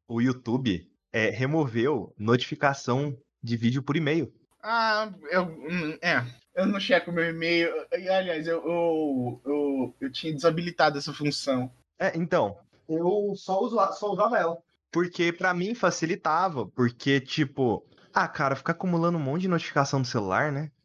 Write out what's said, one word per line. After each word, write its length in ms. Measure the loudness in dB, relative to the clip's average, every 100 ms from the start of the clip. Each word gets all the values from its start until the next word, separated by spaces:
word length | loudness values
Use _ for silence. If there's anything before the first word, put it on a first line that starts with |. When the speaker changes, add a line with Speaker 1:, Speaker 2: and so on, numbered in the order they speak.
| -6
Speaker 1:
O 120 | 0
YouTube, 680 | 2 0 -2 0 0 -2 -4 _ _
é, 180 | 0 0
removeu 840 | 0 0 0 0 0 0 0 -4 -4
notificação 960 | 2 2 2 0 0 0 0 0 -2 -6 _ _
de 140 | -4 0
vídeo 260 | 2 2
por 140 | 0 0
e-mail. 360 | 2 0 -2 -8 _ _
Speaker 2:
Ah, 500 | -2 0 2 0 -2 -8 -2
eu, 140 | 0
hum, 520 | 0 -6 -6 -4 -4 -2
é. 220 | 0 0 -2 -10 _
Eu 120 | -2 0
não 140 | 0
checo 320 | 2 2 2
meu 120 | -2
e-mail. 460 | -2 0 0 2 2 -2 -4
E, 160 | -4 0
aliás, 380 | 0 0 -2 -2
eu, 160 | -2
eu, 800 | -2 0 2 2 0 -2 -4 -6
eu, 520 | -4 0 0 0 -4 -6
eu 120 | -8
tinha 220 | -6 -6
desabilitado 640 | 0 2 2 -4 2 2 2
essa 140 | -6
função. 580 | -4 -4 -2 -2 -2 -2 -10 _ -4
Speaker 1:
É, 140 | -4 -2
então, 400 | 0 2 0 -4 _ _ -6
eu 440 | -2 2 2 0 -4
só 240 | -2 -2
usa-, 300 | 0 2 0
só 200 | 0 -4
usava 260 | 0 2 2
ela. 200 | 0 -2 _ _ _
Porque 420 | -2 0 0 0
pra 220 | 2 0
mim 200 | 0 -2
facilitava, 920 | 0 0 0 -2 -2 0 2 0 -2 -4
porque, 540 | 0 0 0 2 2
tipo, 680 | 2 -2 -2 0 0 0 -4 _ _
ah, 140 | -2 0
cara, 300 | 0 0 0
ficar 160 | -2
acumulando 440 | -2 0 2 2 0
um 40 |
monte 200 | -2 -2
de 60 | 0
notificação 540 | 0 0 0 2 2
do 60 | 0
celular, 420 | 0 0 2 0
né? 200 | -2 -6 _